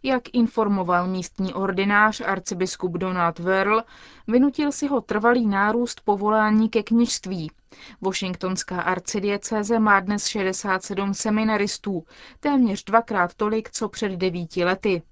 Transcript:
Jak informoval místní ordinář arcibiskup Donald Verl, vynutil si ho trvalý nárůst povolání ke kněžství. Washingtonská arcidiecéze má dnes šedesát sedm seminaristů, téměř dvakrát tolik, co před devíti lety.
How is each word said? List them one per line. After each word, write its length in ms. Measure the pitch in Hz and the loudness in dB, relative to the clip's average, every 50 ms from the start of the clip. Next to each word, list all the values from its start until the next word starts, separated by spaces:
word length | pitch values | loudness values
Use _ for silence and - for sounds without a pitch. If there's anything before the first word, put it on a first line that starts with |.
| - | 0
Jak 180 | 269 262 247 - - - | 0 -2 -2 -2 -2 0
informoval 720 | 247 226 226 - 226 220 208 202 196 185 170 180 175 180 | 0 0 2 2 0 2 2 2 0 2 2 0 0 0
místní 460 | 185 185 185 175 - _ - 190 185 - | 0 -2 -4 -6 -8 _ -4 -4 -4 -2
ordinář 680 | - 196 190 190 185 196 202 208 202 214 220 214 - | -4 -4 -2 0 0 0 2 4 4 4 4 2 -2
arcibiskup 680 | - - 196 185 - - 196 175 185 180 - - - 185 | -4 -4 -4 -4 -4 -8 -4 -4 -4 -4 -4 -4 -6 -4
Donald 480 | 165 175 185 185 185 180 170 170 165 - | -2 -2 -4 -2 0 0 0 0 0 -2
Verl, 440 | 170 180 190 190 196 202 214 220 226 - - - - - - - - | -2 0 2 2 2 2 2 0 0 -4 -18 -20 -20 -20 -20 -14 -6
vynutil 440 | - 220 247 269 285 254 - 302 285 | 2 4 4 4 4 2 0 -2 -2
si 160 | 277 - 294 | -2 -2 -2
ho 140 | 277 277 240 | -2 -2 -2
trvalý 460 | - - 202 208 208 233 240 254 233 | -2 -2 -2 2 4 4 4 4 2
nárůst 540 | 208 202 196 202 208 226 240 247 233 - - _ | 2 2 2 2 2 2 0 -2 -2 -6 -6 _
povolání 640 | - 202 196 202 208 214 220 214 214 214 220 220 220 | -2 0 2 2 2 4 4 4 4 4 4 4 4
ke 140 | - 226 208 | 2 -2 0
kněžství. 680 | - 226 233 240 233 - - - 185 190 175 156 156 _ _ _ _ - - - - - _ | 2 2 2 4 2 0 -6 -6 -6 -6 -6 -6 -8 _ _ _ _ -20 -20 -20 -20 -18 _
Washingtonská 800 | - 190 185 - 196 185 180 175 - 185 185 185 - - 185 180 | -4 -4 -4 -2 -4 -6 -6 -4 -4 -4 -4 -4 -6 -6 -6 -4
arcidiecéze 960 | - 175 185 180 - - - 208 185 202 202 202 - - 226 214 208 202 233 226 | -2 -2 -2 -2 -4 -6 -6 -4 -2 -2 -2 -4 -4 -4 -4 -4 -2 0 0 2
má 200 | 220 214 202 196 | 4 4 4 4
dnes 280 | 190 190 208 202 - | 2 0 -4 -2 -4
šedesát 560 | - - 214 196 190 185 - - 202 190 190 - | -4 -4 -2 -2 -2 -2 -4 -2 -2 -2 -2 -2
sedm 300 | - 202 185 196 196 196 | -6 -4 -2 -2 -2 -2
seminaristů, 920 | - - 220 208 214 220 220 220 208 202 208 - - - 208 190 170 - _ - - - - - - | -2 0 0 0 2 2 2 2 2 0 -2 -4 -6 -6 -6 -6 -6 -6 _ -20 -20 -20 -20 -20 -4
téměř 440 | - 294 285 269 247 214 190 - - | -2 2 4 4 4 4 2 -2 -4
dvakrát 520 | - 202 226 226 - 220 190 175 175 - | 2 2 2 2 2 0 0 0 -2 -2
tolik, 340 | - 214 214 220 220 220 - | -4 -2 -2 -2 -4 -4 -6
co 180 | - - 226 202 | -8 -6 -6 -6
před 220 | - - 220 202 | -6 -6 -6 -4
devíti 540 | 190 175 185 185 170 180 175 160 - 180 175 | -4 -2 -2 -2 -2 -4 -8 -6 -2 0 0
lety. 360 | 180 185 190 - 214 185 175 - _ | 0 0 0 0 0 0 -2 -4 _